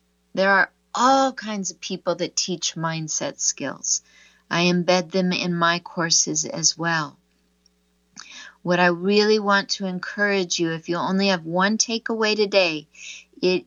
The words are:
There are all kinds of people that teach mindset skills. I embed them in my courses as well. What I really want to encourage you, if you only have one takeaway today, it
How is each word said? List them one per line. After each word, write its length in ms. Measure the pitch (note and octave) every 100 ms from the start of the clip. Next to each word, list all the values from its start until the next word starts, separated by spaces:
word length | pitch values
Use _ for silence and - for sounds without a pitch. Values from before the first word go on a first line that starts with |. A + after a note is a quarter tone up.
| _ _ _
There 180 | F#3 G3
are 200 | G3 - _ _
all 400 | G#3 C4 C4+ C4+
kinds 380 | C4 G#3 G#3 F3+
of 100 | -
people 340 | - F3+ F3+ F3
that 200 | D#3+ -
teach 400 | - E3 - E3
mindset 640 | D#3+ D#3+ D#3 - D3 -
skills. 640 | - - C3+ - - - - _ _ _ _
I 160 | E3+ F3+
embed 460 | F3 F3 F3+ D#3+
them 200 | F#3+ F#3
in 240 | F3 F3+ E3+
my 240 | E3+ F3
courses 680 | - F3+ E3 - - D3+ D3+
as 320 | - D#3 -
well. 400 | E3 E3 C#3+ - _ _ _ _ _ _ _ _ _ - - - - -
What 160 | F3 F3+
I 80 | F3+
really 520 | E3+ F#3+ G#3 G#3+ G#3+
want 300 | G3+ G3 -
to 180 | - F#3+
encourage 720 | F3+ - G3+ G#3 G3 F3+ -
you, 120 | E3
if 180 | E3 E3+
you 80 | E3+
only 300 | C3+ F#3+ G3
have 180 | F#3 D#3+
one 320 | F3+ G3+ A3
takeaway 580 | - A3+ - A3 G#3+ G#3+
today, 520 | G3+ G3 E3+ D3+ D3+ - - - - -
it 240 | F#3 F3+